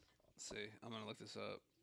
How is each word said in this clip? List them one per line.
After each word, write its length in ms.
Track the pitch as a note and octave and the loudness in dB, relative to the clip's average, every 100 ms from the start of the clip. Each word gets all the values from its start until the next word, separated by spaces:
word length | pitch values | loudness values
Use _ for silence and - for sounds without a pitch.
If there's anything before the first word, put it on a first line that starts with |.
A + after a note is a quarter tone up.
| - - - - | -20 -20 -18 -6
Let's 120 | - | -2
see. 200 | A2 G#2+ G#2+ | 0 0 -2
I'm 80 | A#2 | -2
gonna 160 | A2+ G#2+ | 2 2
look 120 | A2+ | 0
this 180 | G#2+ G#2+ | -2 2
up. 240 | G#2 G2 - - | 2 0 -6 -20